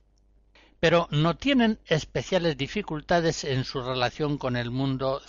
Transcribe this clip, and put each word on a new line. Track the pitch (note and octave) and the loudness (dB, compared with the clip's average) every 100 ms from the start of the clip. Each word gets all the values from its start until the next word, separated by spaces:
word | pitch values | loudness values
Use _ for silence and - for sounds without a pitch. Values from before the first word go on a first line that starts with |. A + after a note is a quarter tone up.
| _ _ _ _ _ _ _ _ | _ _ _ _ _ _ _ _
pero | E3 E3+ E3+ | 4 4 2
no | D3 E3 D#3+ | 2 2 0
tienen | C4+ C4+ A3+ A3 - | 2 4 4 0 -2
especiales | D#3+ - D3 - F#3 E3+ C3+ | -2 0 -6 -2 0 0 -2
dificultades | C#3 G#3 - D#3 - F3 D#3+ - | -4 -4 -4 -8 0 2 2 -2
en | D#3 C3 | -2 -2
su | B2 C#3 | -2 -6
relación | B2 B2+ B2 - D3+ C#3+ | -4 -2 -2 -2 -2 -2
con | C3 B2 | -2 -2
el | A#2+ | -4
mundo | B2+ C3+ C3 C3+ C#3 | -2 -2 0 -2 -2